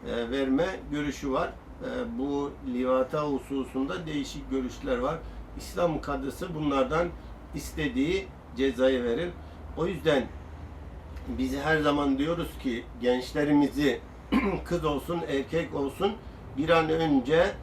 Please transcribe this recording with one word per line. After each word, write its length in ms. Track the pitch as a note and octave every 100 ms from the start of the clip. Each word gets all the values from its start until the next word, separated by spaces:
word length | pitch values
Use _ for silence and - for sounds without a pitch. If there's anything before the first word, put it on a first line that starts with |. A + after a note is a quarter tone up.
| A#2+
e, 240 | A#2 A#2
verme 340 | C3+ C3+ C3+ F3+ F#3 D3
görüşü 400 | D3 D3 B2+ C#3+
var. 180 | C3+ E3+ - - -
E, 380 | B2+ B2 A#2 A#2
bu 320 | C#3 C#3+ C#3+ - C3+
livata 480 | B2 B2+ C3 B2+ D#3
hususunda 840 | D3+ C3+ - C#3 B2 C3 C3+ F#3 D#3+
değişik 460 | D3 C3+ D3 C3
görüşler 460 | C3+ B2+ - C#3+ B2
var. 220 | C3 D#3+ - - - -
İslam 440 | - - F3 D3+
kadısı 540 | - C#3 C3+ - F3+ D#3+
bunlardan 520 | D3+ C#3 B2+ D#3 F3 - - - - D3+
istediği 720 | - - D3 B2 D3 F#3+ F#3+ - - A2+
cezayı 460 | C3+ A#2+ C3 C3
verir. 260 | A#2+ A#2+ F3 E3+ - - - -
O 100 | E3+
yüzden 360 | F#3+ D#3 C#3+ G#2+ - - - - - - - - - -
biz 280 | A#2+ C3 C3+
her 220 | D3+ D#3
zaman 400 | D3 C#3+ C#3+ C3+
diyoruz 320 | D3+ E3 D3+ -
ki 200 | C3+ A2+ - A#2
gençlerimizi 1000 | A#2+ B2+ B2 D3+ D3 D3 C#3+ C3 D3 A#2 - - -
<clears throat> 80 | A3+ G#3 E3+ -
kız 200 | E3+ D3+
olsun 360 | C#3+ - F3 E3
erkek 480 | C3+ C3 D#3 E3+ D3
olsun 360 | C#3 - - A3 - - - -
bir 120 | D#3+
an 200 | E3 D#3+
önce 640 | D#3+ D#3+ C#3 B2 D#3+ F#3+ -